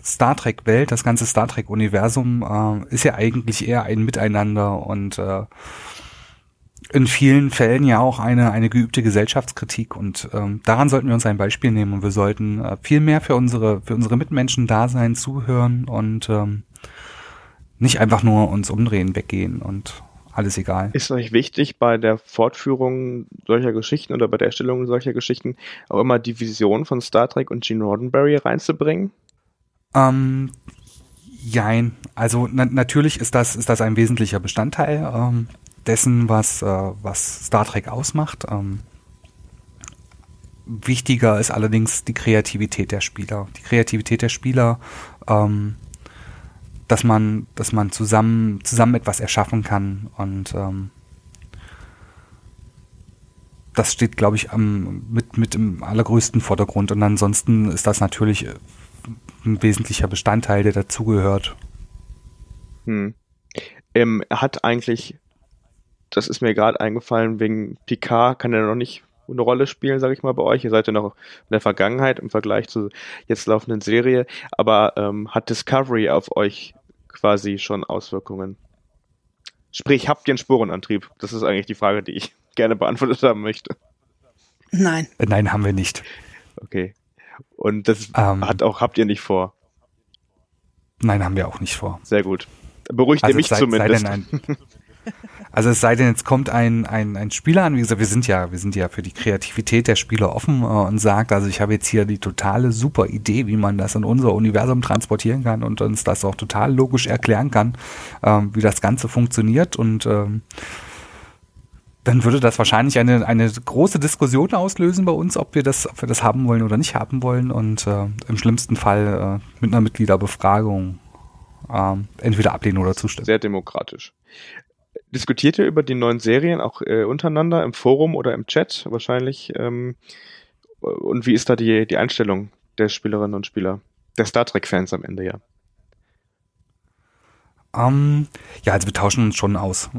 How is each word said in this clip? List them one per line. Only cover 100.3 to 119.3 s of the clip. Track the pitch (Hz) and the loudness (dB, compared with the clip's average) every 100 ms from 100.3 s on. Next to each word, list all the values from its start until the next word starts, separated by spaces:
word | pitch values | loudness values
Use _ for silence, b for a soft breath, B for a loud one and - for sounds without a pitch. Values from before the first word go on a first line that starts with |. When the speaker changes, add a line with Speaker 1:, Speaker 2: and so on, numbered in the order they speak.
Speaker 1:
offen, | 110 - 135 | 0 0 0
äh, | 113 | 2
und | 107 95 107 | 2 2 2
sagt, | 107 101 113 | 2 2 2
also | 101 101 | 0 0
ich | 95 | -2
habe | 104 | 0
jetzt | 104 - | 0 0
hier | 110 | 0
die | 101 101 | 0 -2
totale | 98 - 104 101 127 | -6 -4 -2 0 0
super | 110 135 - 98 | 0 0 0 -2
Idee, | 107 110 110 110 | -2 -2 -2 0
wie | 107 | 0
man | 101 101 | 2 0
das | 98 | -2
in | 107 | -2
unser | 104 123 123 | 0 2 2
Universum | 98 110 107 120 127 | 2 2 2 2 0
transportieren | 123 110 - 107 110 131 | 0 -2 0 -2 0 0
kann | 120 113 | 0 -2
und | 113 107 | -2 -2
uns | 107 107 | -2 -2
das | - 92 98 | -2 -2 -2
auch | |
total | 95 107 104 117 | -4 -6 -2 2
logisch | 131 131 127 - | 2 2 2 0
erklären | 117 - 107 139 | 0 2 2 2
kann, | 110 113 123 B B B B | 2 2 -2 B B B B
ähm, | - 104 104 | 2 2 2
wie | 110 | 2
das | 107 - | 2 2
Ganze | 104 120 113 | 0 0 -2
funktioniert. | - 120 120 110 127 175 - | 0 0 2 2 2 2 0
Und, | 113 110 | 0 0
ähm, | 113 104 104 107 - B B B B B B B B B _ - - - _ _ | 0 0 0 -4 -8 B B B B B B B B B _ -20 -20 -20 _ _
dann | - 123 | 2 4
würde | 113 139 | 4 4
das | 120 - | 4 2
wahrscheinlich | 107 110 135 131 | 2 4 4 4
eine, | 120 120 110 | 4 4 4
eine | 117 113 | 2 2
große | 117 - 123 185 170 | 0 -4 2 2 2
Diskussion | 147 - 143 131 180 | -2 0 2 2 2
auslösen | 196 190 - 175 185 | 0 -2 0 2 2
bei | 185 | 2
uns, | 156 175 - | 0 -2 -4
ob | - | -2
wir | 151 | 0
das, | 135 135 - | 0 0 -4
ob | - | -6
wir | 120 | -4
das | 117 | 0
haben | 117 120 127 | 2 2 2
wollen | 117 | 2
oder | 110 107 | 2 0
nicht | 160 | 0
haben | - - 131 | -4 -4 -2
wollen. | 123 123 127 | 0 0 0
Und, | 117 110 107 - | -2 -2 -2 -2
äh, | 101 101 104 - | -2 -2 -6 -6
im | 107 | -2
schlimmsten | 117 117 - | 2 0 0
Fall, | 117 107 101 104 98 95 | -2 2 2 2 0 -2